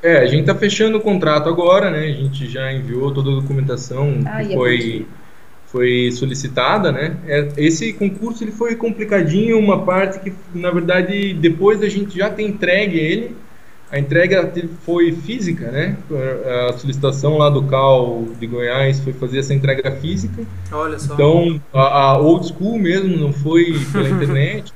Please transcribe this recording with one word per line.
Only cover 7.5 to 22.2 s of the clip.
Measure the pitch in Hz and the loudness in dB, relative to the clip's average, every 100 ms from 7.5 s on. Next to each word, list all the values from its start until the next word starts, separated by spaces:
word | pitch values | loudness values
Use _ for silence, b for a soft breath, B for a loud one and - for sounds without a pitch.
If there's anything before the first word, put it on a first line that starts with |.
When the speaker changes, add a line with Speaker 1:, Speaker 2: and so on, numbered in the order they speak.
| 143 | 0
Speaker 1:
esse | 151 160 226 | 0 2 -2
concurso | - 202 185 226 233 | -2 -2 -2 -8 -6
ele | 220 | -8
foi | 202 233 226 | -4 -4 -2
complicadinho, | 233 208 214 202 160 175 226 226 | -4 -4 0 2 2 2 4 4
uma | 208 185 | 4 2
parte | - 185 196 - | 2 0 0 -2
que, | 202 - - | -10 -10 -12
na | 175 175 | -6 -2
verdade, | 175 175 180 185 202 196 | 0 2 2 2 -2 -2
depois | 170 160 160 190 214 | 2 0 4 4 4
da | 208 | 0
gente | 202 202 175 | -2 -6 -2
já | 202 | -4
ter | 214 | -2
entregue | 214 - 180 185 208 165 | -4 -2 2 2 2 0
ele, | 156 202 240 - b b b b b | 0 -2 -4 -12 b b b b b
a | 139 | -4
entrega | 139 160 185 190 170 | 0 2 4 2 0
teve, | 175 170 160 | -4 -8 -10
foi | - 170 170 | -4 2 2
física, | 165 143 247 185 - 117 | 0 -8 -6 -4 -4 -6
né? | 131 175 202 - | -4 -4 -4 -6
A, | 151 131 131 131 123 123 | -6 -4 -4 -4 -2 -2
a | 123 | -2
solicitação | 143 135 139 135 143 151 | -6 -2 -2 0 0 4
lá | 147 | 4
do | 143 | 4
cal | 135 135 135 131 120 117 113 113 | 2 2 4 4 4 -2 -6 -8
de | 113 | -8
Goiás | 120 120 127 135 135 | -4 -2 0 2 0
foi | 135 | -2
fazer | 131 123 131 | -4 -4 -4
essa | 135 | 0
entrega | 143 135 135 135 | 0 0 0 -2
física. | 135 147 196 220 - 226 - - | -4 -6 -4 -4 -6 -10 -12 -10
Speaker 3:
Olha | 151 156 151 | -6 -6 -6
só. | 143 | -6
Speaker 1:
Então, | 147 143 170 175 156 - | 2 4 6 2 -2 -2
a, | 131 135 143 139 | 2 4 4 4
a | |
old | 139 | 4